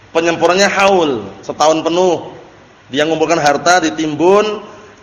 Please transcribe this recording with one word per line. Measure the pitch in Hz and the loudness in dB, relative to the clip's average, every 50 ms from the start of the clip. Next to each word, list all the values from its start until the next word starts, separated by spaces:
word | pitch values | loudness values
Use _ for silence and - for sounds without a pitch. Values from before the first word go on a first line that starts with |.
| - - | -16 -6
Penyempurnanya | - 165 165 170 165 165 170 170 180 196 202 190 | -4 -2 -2 -2 -2 0 0 0 2 2 0 0
haul, | - 202 196 196 196 180 160 147 127 107 101 95 - - - | 0 2 2 2 2 2 0 0 -2 -6 -8 -12 -16 -16 -14
setahun | - 139 - 147 156 160 160 151 | -10 -2 0 2 2 2 0 -2
penuh. | 165 165 180 185 180 160 - - - - - - - - - - - _ _ _ - | -2 0 0 0 0 0 -2 -6 -14 -18 -20 -20 -20 -20 -20 -20 -20 _ _ _ -8
Dia | 123 143 151 | -4 -2 0
mengumpulkan | 160 160 156 156 151 170 165 | 0 0 -2 0 0 0 0
harta, | 147 147 143 143 147 170 180 185 160 | 2 0 0 2 2 2 2 2 2
ditimbun, | 156 156 160 160 156 147 135 165 185 196 208 214 214 208 214 - - - - - - - - | -2 -4 -4 -6 -6 -2 0 2 4 4 4 2 0 -6 -8 -12 -18 -20 -20 -20 -20 -18 -8